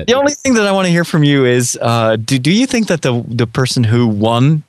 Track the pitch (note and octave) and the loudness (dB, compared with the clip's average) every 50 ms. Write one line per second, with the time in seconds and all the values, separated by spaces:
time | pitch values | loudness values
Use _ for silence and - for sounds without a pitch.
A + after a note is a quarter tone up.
0 | E2+ - A#3+ C4+ C#4 C#4+ C#4+ - - C4+ B3+ A3+ G#3 G3+ G3 G3 F#3+ F3+ E3+ E3+ | -2 -2 0 0 0 -2 -2 -4 -2 0 0 2 2 2 0 0 0 0 0 0
1 | E3+ - - D#3+ D3 C#3+ C#3+ C#3 C3 B2 B2 B2 B2 A#2+ - - - A#2 A#2 A#2 | 0 0 0 2 2 2 2 2 2 2 2 2 0 -2 -4 -4 -2 -2 0 0
2 | A2+ A2 A2 A2 A2 - C3+ C3 B2 D3 F#3 G#3+ C4 C4 - A#3 A3 - F#3+ D3+ | 0 0 0 -2 -2 -2 -2 -2 0 0 0 2 0 0 0 -2 -2 0 -2 -2
3 | - C#3+ B2 A#2+ A2+ - A#2 A#2+ A#2+ A2+ - - C3 B2 - C3+ A#2+ G#2+ A2+ A#2+ | -2 -2 -2 -2 -4 -4 -4 -2 -2 -2 -2 -2 -2 -2 0 0 0 2 2 2
4 | A#2+ A#2 G#2+ G#2 G#2 A2 A#2 A#2 B2+ C#3+ D#3+ D#3 D3 | 2 0 0 0 0 0 2 2 2 2 2 0 -2